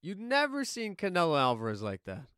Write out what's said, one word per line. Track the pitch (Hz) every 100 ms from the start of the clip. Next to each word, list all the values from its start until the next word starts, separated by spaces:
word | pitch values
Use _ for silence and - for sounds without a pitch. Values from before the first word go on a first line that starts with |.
You've | 151 196
never | 233 277 285 277
seen | 269 - 220 190
Canelo | 202 180 165 147
Alvarez | 127 117 113 104
like | 104 95 -
that. | 95 139